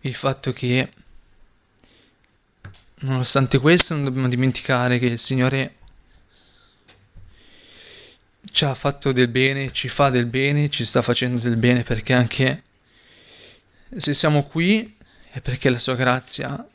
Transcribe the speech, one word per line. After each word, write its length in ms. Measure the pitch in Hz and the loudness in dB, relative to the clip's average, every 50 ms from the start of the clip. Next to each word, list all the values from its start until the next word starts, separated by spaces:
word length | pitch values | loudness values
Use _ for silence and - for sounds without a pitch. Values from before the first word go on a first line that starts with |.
il 140 | _ 139 120 | _ -6 -6
fatto 380 | - - 135 135 - - 135 123 | -2 -2 -2 -4 -2 -4 -6 -6
che, 400 | - - 123 123 127 135 - _ _ - - - - - _ _ _ - _ _ _ _ _ _ _ - _ _ _ _ _ _ _ _ _ _ _ _ _ _ _ _ - - - _ _ _ | -4 -2 0 0 0 0 -2 _ _ -20 -20 -20 -20 -20 _ _ _ -20 _ _ _ _ _ _ _ -20 _ _ _ _ _ _ _ _ _ _ _ _ _ _ _ _ -20 -20 -20 _ _ _
nonostante 640 | _ - 135 131 127 127 - - 139 135 127 - 135 | _ -6 -4 -4 -2 -2 0 2 2 2 2 2 2
questo, 360 | 120 151 170 180 - - 170 | 4 4 4 4 4 2 0
non 100 | 147 143 | -4 -4
dobbiamo 240 | 139 127 135 131 127 | -4 -2 -2 -2 -2
dimenticare 720 | 123 120 131 131 123 - - - 135 123 123 123 123 123 | 0 0 0 0 -2 -2 -4 -2 -2 0 0 0 0 0
che 80 | 123 | 0
il 120 | 123 117 117 | -2 0 0
Signore 580 | - - 135 127 127 131 131 135 131 123 - _ - - - _ - _ _ _ _ _ _ _ _ _ _ _ _ _ _ _ _ _ - _ _ _ _ - - - - - _ - - - - - - - - - - - - - - _ _ _ _ _ _ - | 0 0 2 0 0 0 0 -2 -4 -6 -8 _ -20 -20 -20 _ -20 _ _ _ _ _ _ _ _ _ _ _ _ _ _ _ _ _ -20 _ _ _ _ -20 -20 -20 -20 -20 _ -20 -20 -20 -20 -20 -20 -20 -20 -20 -20 -20 -20 -20 -20 _ _ _ _ _ _ -6
ci 160 | - - - | -2 -2 0
ha 80 | 143 131 | 0 -2
fatto 380 | - - 143 139 - - 139 135 | -2 -4 -4 -4 -2 -2 -2 2
del 160 | 123 127 120 | 2 2 2
bene, 440 | 117 127 131 135 135 139 139 131 - | 2 0 0 0 0 -2 -6 -6 -6
ci 160 | - - 127 | -6 -6 -6
fa 220 | - - 143 139 | 0 2 2 2
del 160 | 127 123 120 | 2 0 -2
bene, 420 | 120 117 131 135 139 143 147 147 143 | 0 -2 -2 0 0 2 0 0 0
ci 160 | 143 - 120 | -2 -2 -2
sta 160 | 110 - 127 | 0 0 0
facendo 400 | 120 - 120 120 - 123 123 123 | 2 2 0 0 0 -2 -2 -2
del 160 | 113 123 117 | 0 0 0
bene, 280 | 113 113 120 123 123 120 | 2 4 4 4 2 2
perché 280 | - 120 110 107 - 131 | -2 -4 -4 -2 0 2
anche 500 | 123 123 117 - - 135 131 135 - _ _ _ _ _ _ _ _ _ _ _ - - - - - - - - _ _ _ _ _ _ _ - | 2 2 0 0 0 0 0 0 -4 _ _ _ _ _ _ _ _ _ _ _ -20 -20 -20 -20 -20 -20 -20 -20 _ _ _ _ _ _ _ -4
se 160 | 226 139 - 143 | -2 0 2 4
siamo 300 | - - 156 151 147 143 | 4 4 4 4 2 0
qui 520 | 143 - 160 170 180 208 220 233 214 - _ - _ _ _ - - | 0 -2 -2 2 2 2 2 0 -4 -14 _ -20 _ _ _ -20 -16
è 100 | - 131 | -16 -10
perché 300 | - - 123 123 - 139 | -8 -8 -8 0 0 0
la 80 | 127 120 | 0 2
sua 160 | - - 131 | 0 -2 -2
grazia 720 | 123 131 123 123 131 123 - - - 135 131 143 - 240 - _ | 0 0 0 0 0 -2 -4 -4 -4 -4 -6 -8 -10 -12 -16 _